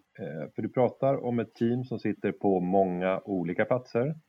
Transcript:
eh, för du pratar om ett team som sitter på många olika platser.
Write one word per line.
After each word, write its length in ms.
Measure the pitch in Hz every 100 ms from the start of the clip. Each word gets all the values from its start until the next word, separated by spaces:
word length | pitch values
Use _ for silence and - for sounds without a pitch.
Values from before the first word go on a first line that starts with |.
| _ -
eh, 320 | 113 156 113 -
för 60 |
du 80 | 110
pratar 540 | - 110 - 135 139 120
om 140 | 120
ett 160 | 113 -
team 280 | 117 123
som 160 | 127 110
sitter 320 | 110 98 104
på 280 | - 101 92
många 640 | 90 98 95 90 92 95 -
olika 400 | 95 85 87 107
platser. 500 | 127 - 117 139 160